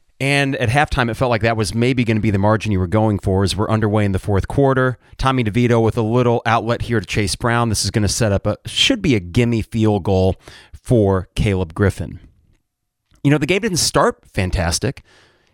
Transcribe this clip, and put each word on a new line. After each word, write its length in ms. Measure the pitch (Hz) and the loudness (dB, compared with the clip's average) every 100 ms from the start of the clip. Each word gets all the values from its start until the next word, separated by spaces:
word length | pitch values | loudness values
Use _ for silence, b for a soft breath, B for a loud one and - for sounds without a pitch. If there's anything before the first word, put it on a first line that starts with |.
| b _ | b _
And 340 | 135 143 139 135 | -2 0 0 0
at 120 | 120 | 0
halftime, 420 | 139 151 - 120 | 2 0 0 -2
it 40 | |
felt 160 | 113 131 | 0 0
like 120 | 117 | 0
that 140 | 113 113 | 0 0
was 180 | 101 | -2
maybe 300 | 107 120 127 | 0 0 0
gonna 160 | 113 110 | 0 0
be 100 | 107 | 0
the 80 | 101 | 2
margin 320 | 104 110 107 | 2 2 0
you 80 | 95 | -2
were 80 | 90 | 0
going 320 | 104 110 98 | 0 2 0
for 240 | - 95 | 0 0
as 140 | 98 85 | 0 0
we're 120 | 107 | -2
underway 360 | 110 107 107 | 0 0 0
in 80 | 104 | 0
the 80 | 95 | -2
fourth 260 | - 98 - | -2 -2 0
quarter. 500 | - 139 131 127 120 b b | 0 2 2 0 -2 b b
Tommy 240 | 135 131 | -2 0
DeVito 400 | 107 104 120 117 | 0 0 2 2
with 160 | 113 123 | 2 0
a 40 | |
little 400 | 110 120 120 117 117 | 0 0 2 0 0
outlet 360 | 113 107 117 | 0 0 -4
here 180 | - 117 | -2 -4
to 60 | 92 | -2
Chase 280 | - 101 | -4 -4
Brown. 360 | - 120 117 120 | -4 -2 0 0
This 140 | 104 | -2
is 60 | 98 | -2
gonna 160 | 113 104 | 0 -2
set 240 | - 113 | 0 0
up 160 | 98 - | 0 -2
a, 100 | - | -6
should 380 | - - - 262 | -6 -2 0 0
be 140 | 185 113 | 0 0
a 40 | |
gimme 420 | 87 85 120 117 | 0 0 0 0
field 420 | - 117 107 104 | -2 0 2 0
goal 320 | 87 95 95 90 B B B | 0 2 2 0 B B B
for 560 | - - 123 98 95 92 | -20 0 2 4 0 -4
Caleb 400 | - 110 95 90 | -2 0 0 -4
Griffin. 460 | 82 101 - 71 - - _ _ _ _ _ _ _ _ _ | 0 0 0 -8 -12 -20 _ _ _ _ _ _ _ _ _
You 80 | 139 | 0
know, 60 | 147 | 0
the 80 | 143 | 0
game 160 | 190 | -2
didn't 160 | 220 170 | -2 -2
start 440 | - 147 190 247 | 0 2 0 -2
fantastic. 800 | _ - 92 - 87 87 107 - _ b b b b | _ -4 -2 -2 -2 -2 -6 -8 _ b b b b